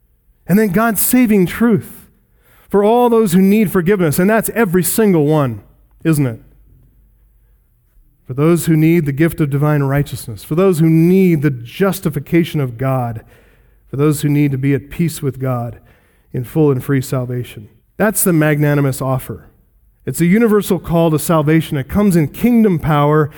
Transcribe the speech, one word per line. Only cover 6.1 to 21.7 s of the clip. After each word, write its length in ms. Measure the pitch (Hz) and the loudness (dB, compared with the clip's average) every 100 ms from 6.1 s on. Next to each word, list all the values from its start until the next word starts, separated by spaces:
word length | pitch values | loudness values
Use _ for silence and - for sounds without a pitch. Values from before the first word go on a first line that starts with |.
| 151 131 | 0 -2
it? 140 | 113 - _ _ _ _ _ _ _ _ _ _ _ _ _ _ _ _ _ - | -4 -16 _ _ _ _ _ _ _ _ _ _ _ _ _ _ _ _ _ -12
For 80 | |
those 320 | 127 156 170 - | -2 2 2 2
who 100 | 156 | 2
need 280 | 156 170 | 4 2
the 80 | 147 | 0
gift 280 | 135 165 - | -2 -2 0
of 100 | 151 | -2
divine 320 | 139 151 147 | 0 0 0
righteousness, 640 | 139 139 139 117 - 104 | 0 -2 -2 -8 -12 -16
for 100 | - | -6
those 240 | 160 196 160 | 0 2 2
who 100 | 160 | 2
need 540 | 160 170 190 185 160 | 4 4 4 4 2
the 80 | 151 | 0
justification 1120 | 127 117 - 196 185 165 147 143 170 165 156 | -4 -12 -4 -2 -2 -6 -8 -2 -2 0 -4
of 180 | 131 113 | -6 -4
God, 460 | 135 131 120 113 - _ _ _ _ _ _ | -4 -2 -4 -8 -16 _ _ _ _ _ _
for 100 | 131 | -2
those 260 | 151 143 | 0 0
who 60 | 147 | 0
need 220 | 143 147 | 0 0
to 80 | 135 | -2
be 160 | 139 | -2
at 160 | 139 - | -4 -6
peace 300 | - 170 - | -6 -4 -4
with 180 | 143 131 | -8 -6
God 420 | 131 123 117 110 _ _ _ _ _ | -6 -6 -8 -14 _ _ _ _ _
in 120 | 131 | -12
full 280 | 120 160 151 | -6 0 0
and 100 | 131 | 0
free 200 | - 139 | -2 -4
salvation. 640 | 127 135 123 123 117 - 104 _ _ - | -2 -6 -6 -8 -10 -16 -20 _ _ -4
That's 280 | 208 - | -2 0
the 80 | 196 | 0
magnanimous 680 | 165 151 147 147 147 139 131 | 2 2 2 0 0 -2 -2
offer. 480 | 131 127 - 107 - _ _ _ _ _ - | -4 -4 -6 -16 -18 _ _ _ _ _ -12
It's 140 | 131 | -2
a 60 | 170 | 2
universal 520 | 208 233 208 196 175 | 2 4 2 0 -4
call 320 | - 170 165 | -2 0 2
to 80 | 156 | 0
salvation. 580 | - 165 147 160 - | 0 0 2 0 -2